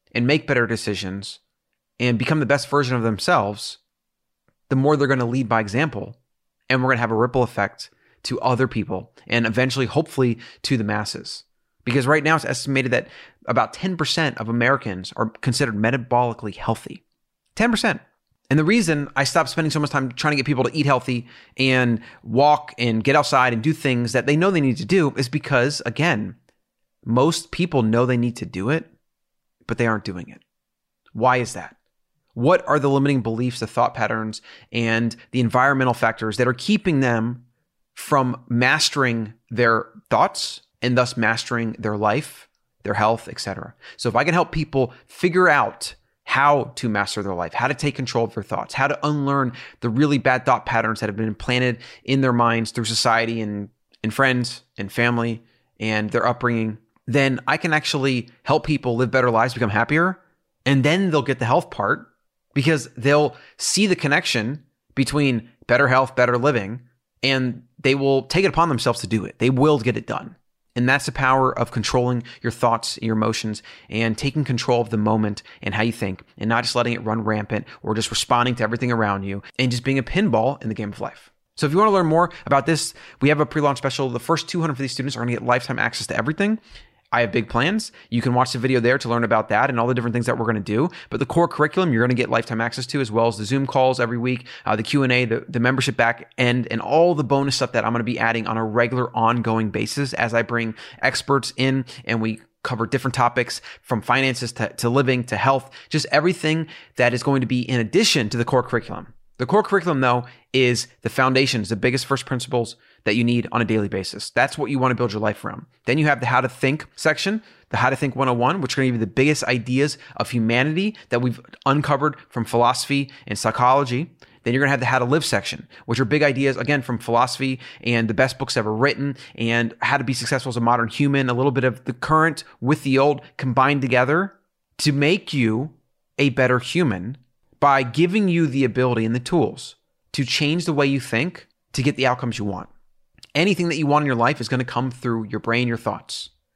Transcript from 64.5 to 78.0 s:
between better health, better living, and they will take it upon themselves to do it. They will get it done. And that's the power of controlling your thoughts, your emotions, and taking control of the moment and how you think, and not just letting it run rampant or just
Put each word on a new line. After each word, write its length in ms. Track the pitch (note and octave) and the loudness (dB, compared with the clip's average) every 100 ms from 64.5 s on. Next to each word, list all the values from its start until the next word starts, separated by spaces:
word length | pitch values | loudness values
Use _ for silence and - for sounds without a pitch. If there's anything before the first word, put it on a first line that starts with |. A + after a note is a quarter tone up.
| D3 _ _ _ | -6 _ _ _
between 560 | C3+ C3 D3 C#3 A#2 - _ - | -4 0 0 0 0 -4 _ 0
better 220 | B2 C3+ | 2 4
health, 260 | B2+ C3 | 4 2
better 240 | - B2 A#2+ | 2 2 4
living, 440 | C#3+ A#2+ G2 B2 - _ _ _ | 2 0 -2 -10 -14 _ _ _
and 400 | C3+ C3+ B2 A2+ - - | 0 0 -2 -6 -14 -2
they 160 | C3+ C#3 | 2 2
will 260 | C#3 C3+ | 2 2
take 220 | B2+ F3 | 2 2
it 40 | G3 | 2
upon 200 | D#3+ E3+ | 2 2
themselves 320 | B2 B2 - | 2 0 -2
to 80 | F#2 | -2
do 160 | A2 | -2
it. 160 | - - | -4 -2
They 100 | B2 | 0
will 300 | B2+ D3+ C#3+ | 4 4 4
get 160 | A2+ A2+ | 0 -4
it 100 | - | -4
done. 300 | - - - _ _ _ | -8 -10 -20 _ _ _
And 140 | A#2+ B2 | 0 2
that's 160 | C#3 | 2
the 80 | - | 0
power 440 | C3 C3 C3+ B2+ - | -2 2 4 2 0
of 120 | A#2+ | -4
controlling 520 | A2+ - B2+ B2 A#2+ - - | -4 0 0 0 -2 -6 -8
your 120 | A#2+ | -6
thoughts, 460 | - A#2 A2+ - - | 0 0 0 -4 -4
your 120 | A2+ | -2
emotions, 480 | A2 A2 A2 A2 G#2+ - - - | 0 0 -2 -4 -8 -12 -20 -8
and 260 | A2 A2+ G#2+ | -2 -2 0
taking 260 | C#3+ D3+ | -2 -2
control 380 | C3+ A#2+ - A#2+ | -2 -2 2 2
of 80 | G#2+ | 2
the 80 | A2 | 0
moment 460 | G#2+ A2 G#2+ - - - | 2 2 0 -4 -12 -10
and 140 | G#2+ | -6
how 80 | G2+ | -2
you 100 | A#2 | -2
think, 300 | - F#2+ F#2 - - | -2 -6 -6 -14 -6
and 100 | A2 | -2
not 160 | A#2 | 0
just 100 | A#2+ | 0
letting 200 | A#2+ A#2+ | 0 0
it 100 | A#2 | -2
run 200 | A2 A2+ | -4 -2
rampant 420 | G#2+ G#2+ G#2 G#2 - - | -2 -2 -2 -6 -8 -8
or 120 | G#2 | -4
just 160 | A2 | -2